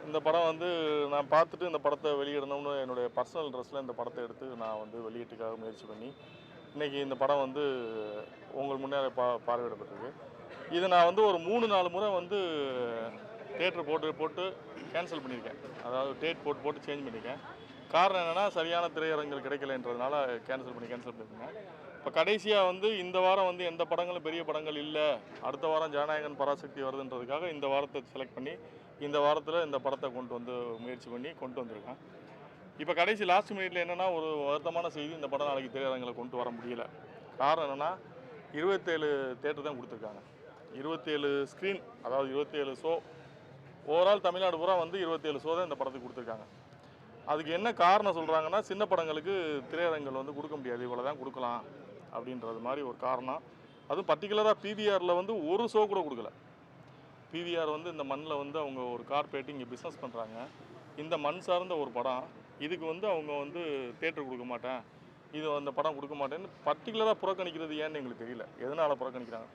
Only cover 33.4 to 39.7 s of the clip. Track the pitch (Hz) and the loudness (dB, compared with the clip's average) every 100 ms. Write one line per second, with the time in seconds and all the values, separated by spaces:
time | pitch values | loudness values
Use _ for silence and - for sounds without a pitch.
33.4 | 202 202 185 175 170 180 185 170 160 151 | 6 -4 -2 0 -2 2 2 2 0 0
34.4 | 143 147 165 170 170 151 147 165 139 139 | 0 0 0 0 -2 -4 -6 -6 -4 0
35.4 | 147 135 131 135 135 131 123 120 123 123 | 0 0 -2 -2 -2 -2 -4 -6 -6 -2
36.4 | 120 117 120 120 - - - - - - | -4 -4 -6 -6 -6 -10 -18 -18 -16 2
37.4 | 135 160 147 139 151 185 - - - - | 4 4 2 0 -2 -2 -10 -18 -16 -18
38.4 | - 147 180 190 175 160 151 143 131 120 | -10 0 2 2 2 2 2 2 0 -2
39.4 | 147 147 147 | -2 -2 -4